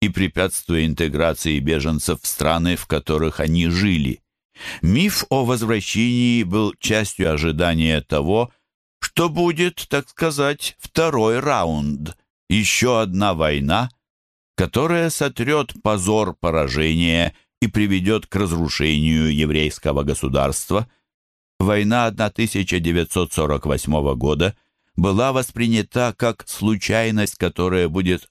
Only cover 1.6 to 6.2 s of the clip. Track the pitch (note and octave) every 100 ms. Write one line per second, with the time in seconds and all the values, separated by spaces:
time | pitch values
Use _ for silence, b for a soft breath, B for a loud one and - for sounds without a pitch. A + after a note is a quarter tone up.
1.6 | C#2+ D#2+ D2 D#2 - D#2 - - D2+ E2
2.6 | E2+ F2 - D#2 - D#2 D#2+ - D#2 E2
3.6 | E2+ F2 G2+ E2 C2+ A#1+ _ _ _ B
4.6 | B B D#2+ A#2 G3+ - - C3+ A#2+ B2
5.6 | A2 A2 - A2+ A#2+ B2